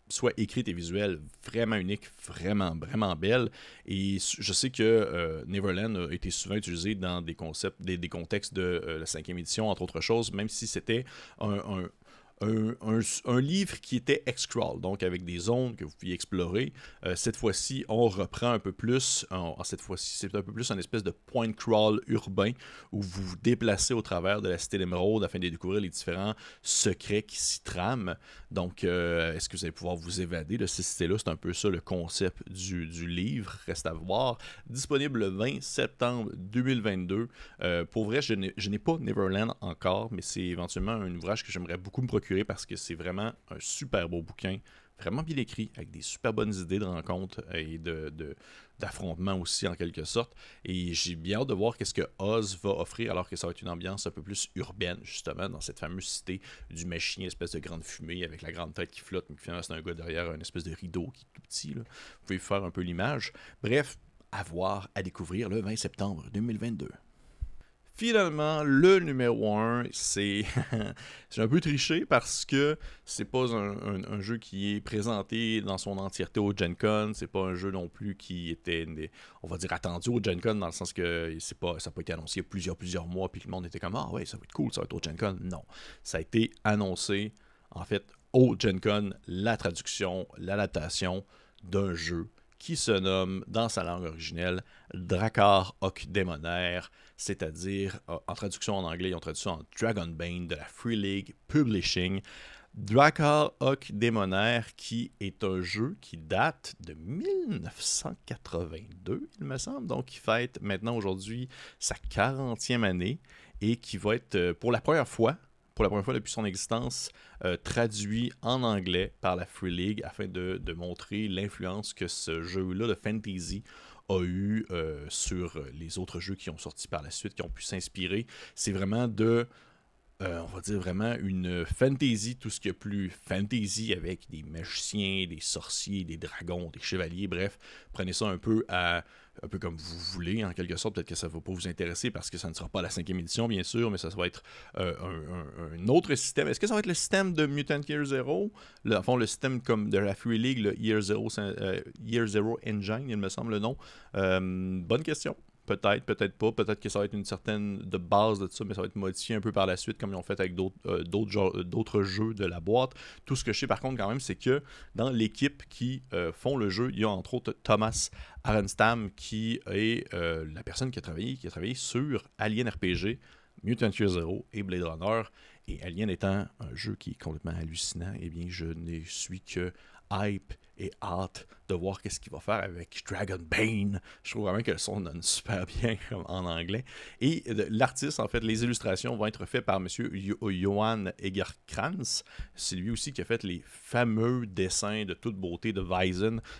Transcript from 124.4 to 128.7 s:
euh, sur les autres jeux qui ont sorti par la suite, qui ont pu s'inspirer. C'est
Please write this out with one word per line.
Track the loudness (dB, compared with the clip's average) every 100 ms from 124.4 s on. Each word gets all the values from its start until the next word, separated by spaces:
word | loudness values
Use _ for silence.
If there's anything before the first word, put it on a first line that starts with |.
| 2 0 0
euh, | -2 -2 -4 -6
sur | -4 -2 -2 -2 -6 -10
les | -10 -8 -6
autres | -6 -6
jeux | -6
qui | -6 -6
ont | -8
sorti | -10 -10 -6
par | -6
la | -6
suite, | -8 -8
qui | -6
ont | -8
pu | -8
s'inspirer. | -6 -6 -6 -4 -2 -2 -2 -10 -14
C'est | -4 0